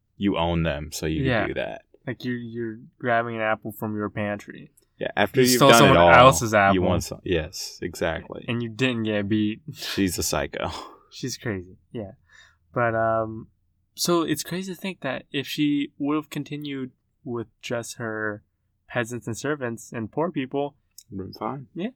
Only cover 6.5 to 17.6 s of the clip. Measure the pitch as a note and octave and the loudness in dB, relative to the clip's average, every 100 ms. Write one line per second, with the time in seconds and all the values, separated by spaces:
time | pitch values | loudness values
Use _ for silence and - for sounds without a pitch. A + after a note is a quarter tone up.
6.5 | G#2+ G2 F#2 F2+ F2 - - - E2+ D#2 | 6 6 4 2 0 -2 -8 -2 -2 -2
7.5 | - - - F2+ - E2+ D#2+ - - - | -10 -12 -10 -8 -4 -4 -4 -8 -12 -6
8.5 | A#2+ A#2 A2 C3 A#2 A2 G#2 G2 G#2+ G#2+ | -4 -4 -2 -2 0 -2 0 0 2 0
9.5 | A2 - A2+ - - G2 - E2 D2+ D2 | -2 -12 -12 -6 0 0 0 -2 -2 -4
10.5 | - - - - - _ - C3 - A#2+ | -4 -6 -8 -16 -20 _ -12 -10 -8 -8
11.5 | G2 F2+ F#2 _ B2 G2 - _ - - | -8 -10 -20 _ -14 -14 -16 _ -20 -20
12.5 | _ _ B2 A#2 A2+ A2+ A2+ A2+ A2 - | _ _ -2 -2 0 0 0 -4 -8 -16
13.5 | _ _ _ _ - - F3 D#3 D3+ - | _ _ _ _ -6 0 0 0 -4 -6
14.5 | F3 F#3+ E3+ G3 F3+ C#3 B2+ - C#3+ C3 | -8 -8 -10 -10 -8 -8 -8 -8 -8 -6
15.5 | - D3 C#3+ C#3 - C#3+ D3+ D3+ D3+ C#3 | -2 0 0 -4 -6 -2 -2 -4 -10 -10
16.5 | D3 D3 C#3 B2+ _ _ _ C3 A#2 A2 | -10 -10 -10 -10 _ _ _ -10 -8 -8
17.5 | _ | _